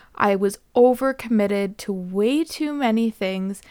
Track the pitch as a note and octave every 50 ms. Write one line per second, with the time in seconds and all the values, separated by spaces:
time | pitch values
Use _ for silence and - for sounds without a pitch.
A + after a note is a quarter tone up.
0 | - _ _ - - G3+ G3 F#3+ G3+ G3 G3 - _ _ _ A#3+ B3 B3+ B3+ A#3+
1 | C4 C4+ C4 C4 - A3+ A#3 G#3+ G3+ G3+ G3+ G3+ G3+ G3 G3+ - - - G3 F#3
2 | F3+ F3+ F#3 G3 G#3 A#3 C#4 D4+ E4 D#4+ - - D#4 D4 D4 C#4+ C#4 A#3 A3 A3+
3 | A3+ A3+ A3 - G3+ F#3 F#3+ F#3+ F#3+ F#3+ G3 - - -